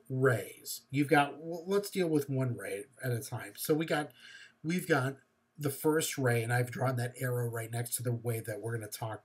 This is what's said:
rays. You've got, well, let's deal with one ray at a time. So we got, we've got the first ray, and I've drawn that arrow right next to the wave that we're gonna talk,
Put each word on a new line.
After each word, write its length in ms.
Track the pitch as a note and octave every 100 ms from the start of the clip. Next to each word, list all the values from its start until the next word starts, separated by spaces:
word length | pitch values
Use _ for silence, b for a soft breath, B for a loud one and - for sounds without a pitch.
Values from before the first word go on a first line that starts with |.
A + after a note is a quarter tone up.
| -
rays. 720 | C3 C3 A#2 F#2 - - - -
You've 180 | C3+ C#3
got, 340 | D3+ C#3+ C#3
well, 220 | E3 E3+ F3
let's 240 | G3 G3
deal 180 | F#3+ E3+
with 220 | D3+ C#3
one 260 | C3 B2+ G#2+
ray 280 | - G2+ - -
at 80 | C3
a 80 | A#2
time. 320 | - A#2+ G#2
So 200 | - -
we 100 | D#3
got, 280 | D#3+ D3+ D3 B B B B _
we've 240 | D#3 F3+ D#3+
got 280 | C#3+ C3 C3 _ _ _ -
the 120 | C#3
first 480 | - D#3 D#3 D3+ -
ray, 240 | B2+ A#2
and 100 | A2+
I've 200 | B2 B2
drawn 240 | - C3 A#2+
that 160 | A#2+ -
arrow 260 | B2+ B2 A#2
right 240 | A2+ A2+
next 240 | A#2 A#2+ -
to 60 |
the 80 | B2
wave 360 | A#2+ A#2+ A2+ A2
that 140 | G#2
we're 140 | A2+
gonna 140 | A#2 G#2
talk, 340 | - A2+ G#2